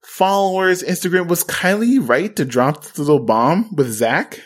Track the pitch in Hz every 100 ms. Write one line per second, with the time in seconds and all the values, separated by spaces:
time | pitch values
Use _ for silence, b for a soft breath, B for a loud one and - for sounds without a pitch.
0 | - - 190 196 196 185 185 180 165 180
1 | 185 180 170 170 - - 180 202 233 269
2 | 117 123 202 - 135 123 131 151 - -
3 | 147 147 117 110 123 180 220 156 131 107
4 | 113 143 294 -